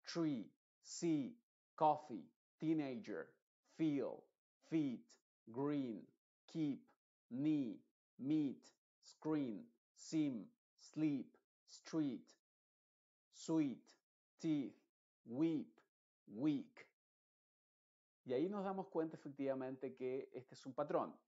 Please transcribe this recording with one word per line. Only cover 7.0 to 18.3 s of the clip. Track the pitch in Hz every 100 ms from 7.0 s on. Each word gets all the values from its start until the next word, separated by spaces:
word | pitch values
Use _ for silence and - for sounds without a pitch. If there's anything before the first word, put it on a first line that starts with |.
| _ _ _
knee, | 120 147 151 123 90 _ _ _ -
meet, | 127 156 143 - - _ _ _
screen, | - - 156 156 135 101 - _ _ _
sim, | - 160 151 120 92 _ _ _
sleep, | - - 156 139 - - _ _ _
street, | - - 165 147 120 - - _ _ _ _ _ _ _ _ _
sweet, | - - 160 147 117 - - _ _ _ _
teeth, | 165 151 117 - _ _ _ _ -
weep, | 120 165 156 - - _ _ _ _ -
week. | 101 151 143 - - - _ _ _ _ _ _ _ _ _ _ _ _ _
Y | -